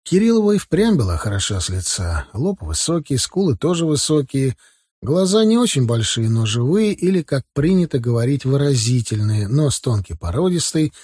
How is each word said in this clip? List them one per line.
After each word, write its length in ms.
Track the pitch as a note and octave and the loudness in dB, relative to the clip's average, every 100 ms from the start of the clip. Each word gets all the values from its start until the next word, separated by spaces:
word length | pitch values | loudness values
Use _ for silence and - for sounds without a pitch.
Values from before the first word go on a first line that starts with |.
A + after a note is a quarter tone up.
Кириллова 480 | - F3+ A3+ A3+ G#3 | -2 2 4 2 2
и 60 | G3+ | 0
впрямь 380 | - D#3+ A3+ F#3 | 0 0 2 2
была 200 | G2 F2 | 0 -2
хороша 440 | G#2+ G2 - G2 | -4 -4 -2 -4
с 80 | F2 | -4
лица. 580 | F#2 F2 - F2 E2 - | -6 -6 -4 -4 -4 -6
Лоб 300 | G2 F3 G3 | -4 -4 -4
высокий, 540 | D#2+ D#2 - E3+ - C3 | -6 -4 -2 -4 -2 -4
скулы 400 | - F#3 F#3+ A#2 | -2 0 0 0
тоже 280 | D#3 F3 | -2 0
высокие, 720 | E3 D3+ - D#3 C3+ C#3 C3+ A#2 _ _ _ _ | 0 0 0 0 0 -2 -2 -4 _ _ _ _
глаза 420 | A2+ E3+ F#3+ G#3+ | -2 0 2 2
не 140 | A3 A3+ | 4 4
очень 280 | B3 C#3+ A#2 | 2 2 0
большие, 440 | A#2 A2 - A2+ | 0 -2 -2 0
но 160 | A2+ A2 | 0 0
живые 460 | A#2 B2 F#3+ G#3+ | 0 0 2 0
или, 300 | F#3+ F3 F#3+ | 0 0 0
как 220 | D#3 - - | 0 -4 -4
принято 460 | - D3+ F#3 E3+ C#3 | -2 2 2 2 -2
говорить, 460 | A#2+ A#2 A#2+ C#3 | 0 0 0 0
выразительные, 1040 | C3 C#3 C#3+ C3 A2 B2 A2 G#2+ G#2+ G#2+ G2+ | 0 2 2 2 2 0 0 -2 0 0 0
нос 320 | C#3 D3+ - | 2 2 0
тонкий, 340 | - G#2+ F#2 | -2 -2 -4
породистый, 800 | D#2+ E2+ F2+ F#3 F3 - D#3+ D3+ - | -8 -6 -2 0 0 -2 0 -2 -4